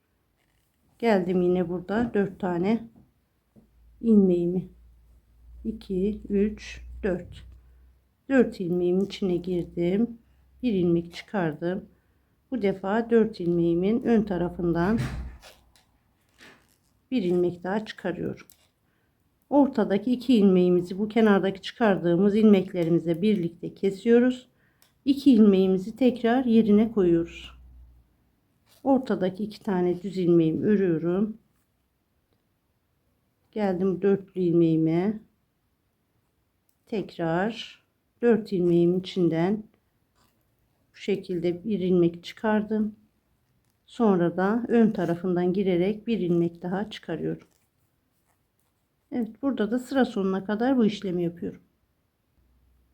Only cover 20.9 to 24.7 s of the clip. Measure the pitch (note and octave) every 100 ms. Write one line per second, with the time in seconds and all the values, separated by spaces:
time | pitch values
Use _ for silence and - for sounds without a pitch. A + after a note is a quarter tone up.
20.9 | F#3 G#3+ A#3 A3 G3 F#3+ F#3+ - - A3
21.9 | F3 E3+ E3+ G3+ G#3 G#3+ F#3+ F#3 F3+ E3
22.9 | E3+ E3 E3 G#3+ F#3 E3+ - D#3+ - G3
23.9 | G3 A#3 A#3+ B3+ B3+ - _ _